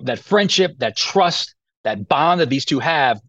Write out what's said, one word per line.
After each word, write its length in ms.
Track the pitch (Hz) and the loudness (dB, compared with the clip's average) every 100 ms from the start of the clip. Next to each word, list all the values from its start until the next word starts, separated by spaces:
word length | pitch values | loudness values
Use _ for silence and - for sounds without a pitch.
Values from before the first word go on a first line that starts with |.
that 160 | 123 117 | -4 -6
friendship, 540 | - 202 202 - 185 - | 0 2 2 2 0 0
that 180 | 113 - | -6 -4
trust, 600 | - 196 175 170 - _ _ _ | -2 2 2 0 -6 _ _ _
that 260 | 113 107 98 | -6 -6 -2
bond 320 | 143 160 180 | 0 2 2
that 80 | 151 | 2
these 160 | 135 - | 0 -2
two 140 | 139 | -2
have. 420 | 147 160 131 110 | 0 0 0 -2